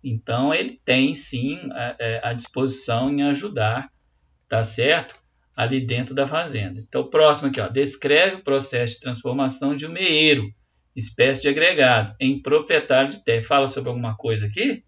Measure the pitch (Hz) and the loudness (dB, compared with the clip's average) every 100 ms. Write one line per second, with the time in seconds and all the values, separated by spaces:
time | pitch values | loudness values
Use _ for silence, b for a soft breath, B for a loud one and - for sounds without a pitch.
0 | 127 113 - 117 139 165 - - - 131 | -6 -6 -4 -2 0 0 -4 -8 0 2
1 | 135 143 - 123 131 - 135 123 120 - | 2 0 -6 -4 -4 -6 -10 -8 -8 -4
2 | 117 113 120 120 - - 131 - - 117 | -4 -4 -4 -6 -6 -2 -2 -2 -2 0
3 | 135 143 143 139 208 135 107 120 - _ | 0 0 0 0 -4 -2 0 -2 -8 _
4 | _ _ _ _ _ 110 113 - 127 165 | _ _ _ _ _ -2 0 0 2 0
5 | - - _ _ _ - 117 131 120 120 | -2 -20 _ _ _ -4 -2 -2 -2 -4
6 | 127 135 139 156 170 120 95 92 - 127 | -4 -2 -2 -2 -4 -6 -6 -8 -6 -4
7 | - 156 156 147 139 131 98 123 143 - | 0 6 6 6 0 -2 -2 0 -2 -2
8 | 139 147 190 190 - 139 139 123 120 - | 2 4 4 0 -2 0 0 -2 -2 -6
9 | 131 120 - 127 135 - 139 147 156 170 | -8 -8 -4 -2 -2 0 -2 -2 -6 -2
10 | 185 151 156 143 107 - _ _ _ - | 0 4 4 4 0 -10 _ _ _ -10
11 | 113 - 127 135 147 143 170 170 127 117 | -10 2 2 4 0 2 2 4 4 4
12 | 107 - 131 139 - 151 151 156 - 131 | 0 -2 -2 -2 2 0 2 0 2 2
13 | 139 - - 117 113 143 135 - 123 123 | 2 -2 -2 -2 2 2 2 -2 -6 -6
14 | 117 107 117 110 104 107 262 - | -6 -6 -2 -2 -2 -2 -2 -2